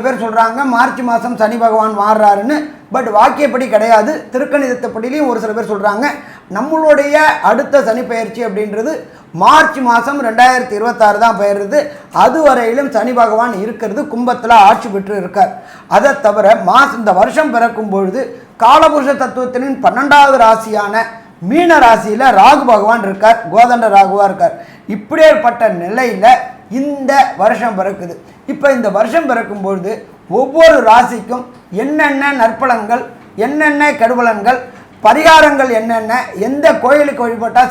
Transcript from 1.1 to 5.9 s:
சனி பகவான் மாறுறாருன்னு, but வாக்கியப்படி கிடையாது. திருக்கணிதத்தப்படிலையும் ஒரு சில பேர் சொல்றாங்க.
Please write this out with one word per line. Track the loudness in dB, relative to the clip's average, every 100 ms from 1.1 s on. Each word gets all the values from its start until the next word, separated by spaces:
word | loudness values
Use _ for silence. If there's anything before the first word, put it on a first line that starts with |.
| -4 -4 -2
சனி | -2 0
பகவான் | 0 0 -2 -2
மாறுறாருன்னு, | 0 2 2 2 0 -4 -6 -14 -8
but | -6 -2 2
வாக்கியப்படி | 2 2 -2 -2 -2
கிடையாது. | 0 2 2 2 -4 -6
திருக்கணிதத்தப்படிலையும் | -6 -2 -2 -2 -4 -6 -8 -6 -4 -2
ஒரு | -2
சில | -4
பேர் | -6 -6
சொல்றாங்க. | -4 -2